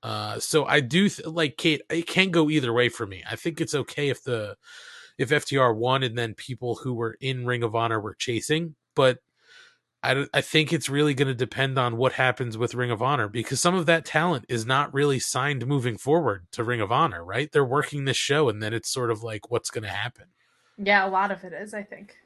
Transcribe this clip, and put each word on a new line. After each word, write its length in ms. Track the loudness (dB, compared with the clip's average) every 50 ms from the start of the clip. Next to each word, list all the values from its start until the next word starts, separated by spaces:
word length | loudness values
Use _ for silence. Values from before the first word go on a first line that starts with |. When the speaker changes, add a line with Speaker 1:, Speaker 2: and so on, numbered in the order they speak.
| -6
Speaker 1:
Uh, 360 | -6 -6 -6 -6 -6 -6 -6
so 240 | -6 2 2 2 4
I 160 | 4 2 2
do 300 | 2 2 2 4 4 4
th-, 180 | 2 -2 -10 -8
like, 300 | -2 0 0 0 -2 0
Kate, 240 | 2 2 2 2 -2 _
it 160 | -4 -4 -2
can 240 | -2 2 2 2 4
go 220 | 4 4 4 6
either 200 | 4 2 2 4
way 160 | 2 4 4 2
for 200 | 2 -2 -8 -8
me. 160 | -8 -12 -10 -10
I 60 | -10
think 240 | -6 -6 -6 -4 -4
it's 140 | -6 -2 -2
okay 360 | -4 -4 -4 -4 -4 -2 -2
if 140 | -2 -4 -4
the, 320 | -4 -4 -4 -4 -6 -10 _ _ -20 -20 -20 -20 -20 -20 -20 -20 -20 _ -6
if 140 | -2 0
F 140 | 0 0 0
T 120 | 0 2 4
R 160 | 4 4 4
won 300 | 2 2 2 2 2 0
and 140 | -2 -2 -2
then 180 | -4 -4 -4
people 400 | -10 -10 -12 -10 -6 -4 -4 -4
who 180 | -4 -4 -6 -4
were 240 | -4 -4 -6 -6 -6
in 280 | -6 -4 -4 -4 -2 -2
Ring 160 | -2 0 0
of 120 | 0 0
Honor 240 | 0 0 2 0 0
were 140 | -2 -4 -8
chasing, 600 | _ -4 -2 -2 -2 0 0 0 0 0 -4 -8 _ _ _ _
but 240 | 4 6 6 4 2 _ _ _ _ _ _ -20 -20 -20 -20 _ _ _ _ _ _ 0
I, 240 | 0 0 0 0 0
I 100 | 0 -2
think 300 | -2 2 2 2 2 4
it's 160 | 0 -2 -2 0
really 280 | 2 2 4 4 4
gonna 180 | 2 2 0 2
depend 460 | -2 -2 -4 0 -2 -2 0 0 0
on 180 | 0 0 0 2
what 160 | 0 0 2
happens 460 | 2 2 2 2 0 -4 -6 -2 -2
with 160 | -2 -2 0
Ring 160 | -2 -2 -2
of 100 | 0 0
Honor, 260 | 0 0 2 0 0 -2
because 320 | -2 -6 -4 -2 -2 0
some 140 | 2 2 2
of 140 | 2 4 4
that 180 | 2 2 2
talent 400 | 0 0 2 2 2 0 -2 -2 _
is 200 | -4 -4 0 0
not 260 | 2 2 2 0 0
really 260 | 2 2 2 2 0
signed 460 | -2 -2 -2 -2 0 0 -2 -2 -2
moving 320 | 0 0 0 0 -2 -4 -4
forward 480 | 0 2 2 4 4 2 -2 -2 -6 _
to 120 | -6 -6 -2
Ring 160 | -2 0 -2
of 120 | 0 0
Honor, 340 | 2 2 2 2 0 -6 -10
right? 260 | -6 -4 -4 -4 0
They're 140 | 2 2 2
working 400 | 4 2 0 0 -2 -4 -4 -2
this 120 | -2 0 0
show, 320 | 0 2 2 2 4 2
and 120 | 0 -2
then 120 | -4 -4 -4
it's 200 | -4 -4 -4 -4
sort 160 | -2 -2 -2
of 140 | -2 -4 -4
like, 260 | -8 -10 -10 -8 -4
what's 220 | -4 -4 -4 -4
gonna 180 | -8 -6 -8 -6
happen? 360 | -6 -6 -6 -6 -8 _ -20 _ _ _ _ _ _ _ _ _ _ -6
Speaker 2:
Yeah, 280 | 0 2 4 4 4
a 40 | 2
lot 220 | 2 0 0 0
of 120 | -2 -6 -8
it 100 | -14 -12
is, 200 | -12 -12 -10 -10
I 80 | -12
think. 340 | -12 -12 -16 -20 -20 -20 -20 -20 _